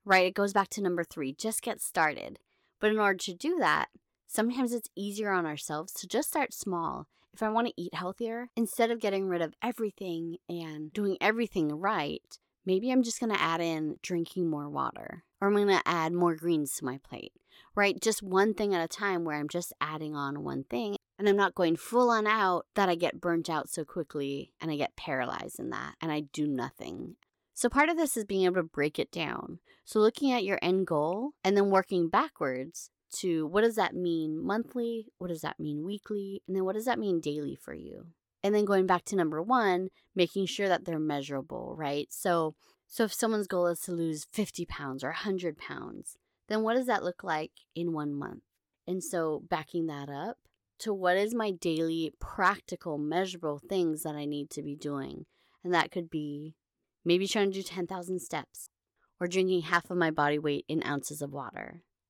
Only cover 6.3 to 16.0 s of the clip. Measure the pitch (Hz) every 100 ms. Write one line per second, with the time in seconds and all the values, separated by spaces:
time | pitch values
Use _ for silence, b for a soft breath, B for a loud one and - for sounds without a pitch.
6.3 | 320 269 - 208 175 160 135 147 _ _
7.3 | - 220 220 240 - 175 - 180 196 226
8.3 | 226 247 - 226 - 233 233 214 196 190
9.3 | 175 160 - 233 240 214 - 190 165 170
10.3 | 170 - 175 160 151 151 208 202 185 196
11.3 | 226 226 190 151 151 196 202 147 156 -
12.3 | - _ _ 185 185 240 262 233 - 226
13.3 | 202 165 165 170 160 156 - - 175 170
14.3 | 190 170 147 147 143 135 - - 165 -
15.3 | - 196 202 202 185 - 170